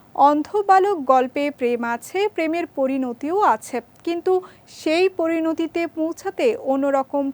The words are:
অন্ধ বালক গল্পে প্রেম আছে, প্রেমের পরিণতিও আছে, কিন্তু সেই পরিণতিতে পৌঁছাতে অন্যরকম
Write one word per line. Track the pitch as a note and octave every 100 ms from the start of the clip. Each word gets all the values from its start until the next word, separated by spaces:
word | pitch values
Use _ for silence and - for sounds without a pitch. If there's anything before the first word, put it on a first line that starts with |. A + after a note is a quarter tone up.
| _
অন্ধ | - C#4+ D4 - G#4
বালক | G4+ F#4+ G4 F4
গল্পে | C4 C4 B3+ C#4+ C#4+
প্রেম | C#4+ A#3+ A#3
আছে, | A#3 A#3 - F#4+ G#4
প্রেমের | F4+ D#4+ E4+ E4+
পরিণতিও | C#4+ C4 C4+ B3+ A#3+ C#4+ F#4+
আছে, | F4+ A3 - A#3+ - _
কিন্তু | E4 F4 F#4 F#4 - - -
সেই | - D#4 E4 F#4+
পরিণতিতে | F#4 E4 E4 D#4+ E4 D#4+ E4+ E4+
পৌঁছাতে | D#4+ D#4+ E4 G4 - B3+ -
অন্যরকম | C4+ C4+ C#4 C4+ C4 C#4+ C#4